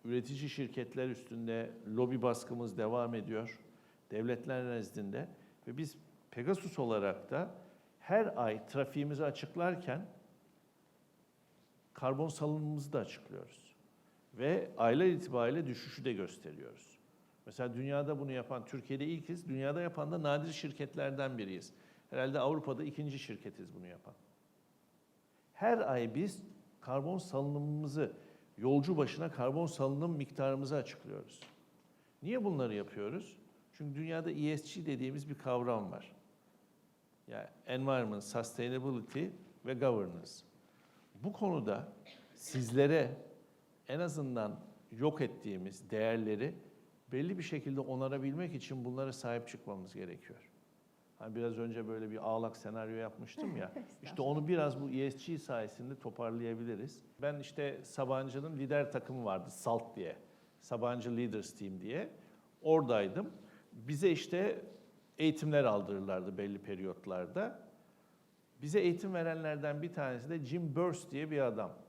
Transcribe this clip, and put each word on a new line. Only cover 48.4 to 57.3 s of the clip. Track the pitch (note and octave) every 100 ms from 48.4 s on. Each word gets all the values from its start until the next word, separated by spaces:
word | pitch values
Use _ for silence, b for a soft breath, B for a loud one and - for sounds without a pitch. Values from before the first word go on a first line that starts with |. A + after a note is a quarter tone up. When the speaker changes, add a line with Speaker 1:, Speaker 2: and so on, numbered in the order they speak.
| F3
Speaker 1:
için | C#3+ - C3
bunlara | A#2+ B2+ C3+
sahip | B2+ A#2+ A#2 A#2
çıkmamız | - - G2 F#2
gerekiyor. | F#2+ F2+ F2+ - - - - _ _ _ _ _ _
Hani | A2 A2
biraz | A#2 A2+
önce | A#2 A2+ G#2+
böyle | A2 A2
bir | A2
ağlak | A2 A2+ A2+ A2+
senaryo | G#2+ A2 A2 A2+
yapmıştım | A2+ - - - D4+ C3+
ya, |
Speaker 2:
<laughs> | F#2
Estağfurullah. | - A3 -
Speaker 1:
işte | - -
onu | C3+ D3+ D3+
biraz | F3 D3 C3
bu | C#3
E | B2+ C3+
S | C3+ -
G | D#3
sayesinde | - A#2+ G#2+ - B2 C#3
toparlayabiliriz. | B2 - A#2 A#2 A#2 A2+ A#2 G#2 A2+ - - -
Ben | C#3+